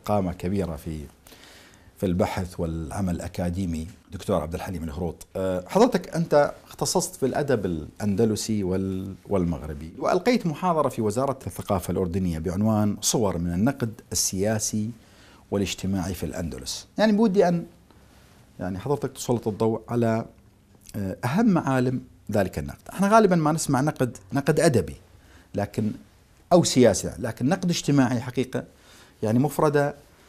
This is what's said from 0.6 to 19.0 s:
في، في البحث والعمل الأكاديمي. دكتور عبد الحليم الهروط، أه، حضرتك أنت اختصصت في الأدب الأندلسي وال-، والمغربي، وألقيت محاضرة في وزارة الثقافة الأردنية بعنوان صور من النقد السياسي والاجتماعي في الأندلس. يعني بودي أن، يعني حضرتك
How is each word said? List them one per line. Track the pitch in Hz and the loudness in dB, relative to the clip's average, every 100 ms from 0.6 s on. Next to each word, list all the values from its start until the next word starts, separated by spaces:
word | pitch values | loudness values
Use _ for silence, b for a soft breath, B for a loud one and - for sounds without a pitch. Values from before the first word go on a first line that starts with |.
| 87 78 | -4 -6
في، | 85 78 69 - - B B B B B B - | -8 -10 -12 -18 -20 B B B B B B -4
في | 98 | 0
البحث | 90 98 - 87 - | 2 0 -2 -6 -6
والعمل | 82 82 80 101 95 | -6 -6 -6 -4 -2
الأكاديمي. | 82 85 - 90 90 90 80 80 - - | -4 -6 -4 -4 -2 -4 -4 -8 -14 -16
دكتور | 92 - 90 | -10 -2 0
عبد | 78 | 0
الحليم | 85 - 87 | -6 -6 -8
الهروط، | 80 73 87 - - 95 | -8 -6 -6 -8 -10 -4
أه، | 95 92 90 | -2 -2 0
حضرتك | 190 240 185 - 165 | 4 4 2 -4 -4
أنت | 165 147 143 - - | 2 4 2 -2 -12
اختصصت | - 139 185 180 - | -6 -2 -2 -2 -2
في | 131 | -2
الأدب | 123 143 120 92 | 0 0 0 0
الأندلسي | 80 73 - 104 98 113 104 - 107 | -4 -6 -6 -2 2 2 0 -2 -2
وال-، | 92 95 95 92 98 95 - | 0 -2 -2 -4 -8 -12 -2
والمغربي، | 98 85 78 76 73 80 - | 0 0 -2 -6 -10 -12 -4
وألقيت | - 180 240 254 170 | 0 0 2 2 0
محاضرة | 143 185 160 135 | -2 0 2 0
في | - | 0
وزارة | 107 107 135 127 - | -2 0 -2 -2 -8
الثقافة | - - 95 - | -8 -2 -2 0
الأردنية | 90 90 95 92 80 | -2 0 0 -2 -2
بعنوان | 85 90 107 107 107 98 | -2 0 2 2 0 0
صور | - 151 104 85 | -2 0 0 0
من | 87 | -2
النقد | 87 120 135 113 - - | 0 0 0 -6 -8 -8
السياسي | - - 92 104 110 - 110 107 120 B B B B B | -4 -2 0 0 0 -2 -4 -4 -8 B B B B B
والاجتماعي | 101 92 - 95 95 87 | -2 -2 -2 -4 -2 -4
في | 90 82 | -6 -6
الأندلس. | - 85 64 - - - - | -6 -6 -8 -10 -12 -8 0
يعني | 214 | 2
بودي | 208 226 190 175 | 4 4 4 4
أن، | 170 170 - _ b b b b b b - | 2 -4 -16 _ b b b b b b -8
يعني | 92 92 | -6 -4
حضرتك | 131 143 | -2 -2